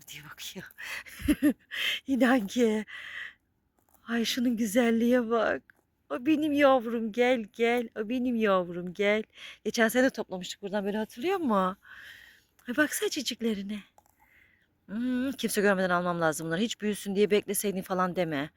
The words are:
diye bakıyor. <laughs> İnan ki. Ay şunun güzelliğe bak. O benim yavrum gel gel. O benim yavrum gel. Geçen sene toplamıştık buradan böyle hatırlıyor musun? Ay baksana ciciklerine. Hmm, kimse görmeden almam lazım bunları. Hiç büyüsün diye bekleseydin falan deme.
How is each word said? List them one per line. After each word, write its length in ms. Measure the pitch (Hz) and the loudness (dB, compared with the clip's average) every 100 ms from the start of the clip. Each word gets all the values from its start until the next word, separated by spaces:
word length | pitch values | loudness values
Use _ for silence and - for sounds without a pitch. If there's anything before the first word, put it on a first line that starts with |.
| - | -14
diye 160 | 147 | -18
bakıyor. 500 | 147 - - 185 - - - - - - - - 294 - - | -18 -16 -14 -14 -16 -14 -12 -12 -14 -6 -2 2 2 0 -6
<laughs> 400 | - - - - | -6 -4 -4 -2
İnan 400 | 262 240 262 196 | 2 4 2 0
ki. 380 | 247 233 214 208 - - - - - _ _ _ _ _ _ - | 0 2 0 -4 -12 -14 -14 -14 -18 _ _ _ _ _ _ -6
Ay 180 | 233 220 | -2 -2
şunun 320 | - 247 220 | 0 0 0
güzelliğe 720 | 226 214 233 226 233 247 226 | 0 2 4 4 4 4 4
bak. 320 | 233 208 - - _ _ _ - | 2 2 -2 -6 _ _ _ -10
O 160 | 294 247 | -4 0
benim 280 | 302 311 | 2 2
yavrum 580 | 285 285 262 226 233 220 | 6 6 6 2 -4 -4
gel 320 | 220 247 254 208 | 0 2 2 -2
gel. 360 | - 233 247 233 - | -2 0 0 -2 -6
O 100 | 214 | -4
benim 260 | 254 247 233 | -2 0 2
yavrum 580 | 214 190 175 175 180 | 4 2 0 -6 -8
gel. 300 | 170 202 214 - - - - | -2 2 2 -2 -12 -20 -10
Geçen 240 | 214 233 226 | -4 2 2
sene 220 | 233 254 | 4 2
toplamıştık 520 | - - 185 185 - | 0 -8 -8 -10 -10
buradan 240 | 202 208 202 | -6 -4 -4
böyle 120 | 208 | -4
hatırlıyor 400 | 214 - 330 392 | -6 -6 -4 -2
musun? 380 | 294 202 185 196 - - - - - - _ _ - | 2 2 2 -2 -14 -20 -20 -20 -20 -20 _ _ -8
Ay 100 | 247 | -2
baksana 320 | 294 - 415 | -2 0 -4
ciciklerine. 680 | 311 233 233 226 202 196 208 - _ _ _ _ _ _ _ _ _ - | -4 -6 -4 -4 -4 -6 -10 -14 _ _ _ _ _ _ _ _ _ -12
Hmm, 460 | 208 247 247 269 | -6 -2 -2 -2
kimse 300 | - 220 - | -2 -2 2
görmeden 280 | 202 185 185 | 4 4 2
almam 320 | 175 180 170 | 2 0 2
lazım 260 | 160 156 160 | 0 0 -2
bunları. 140 | 165 | -2
Hiç 200 | 226 - | -2 -2
büyüsün 340 | 208 202 202 196 | -4 -4 -2 0
diye 160 | 208 | 4
bekleseydin 500 | 208 - 202 208 185 | 2 0 -4 -2 -4
falan 340 | 180 185 180 175 | -2 0 0 0
deme. 340 | 165 147 151 | 0 -2 -4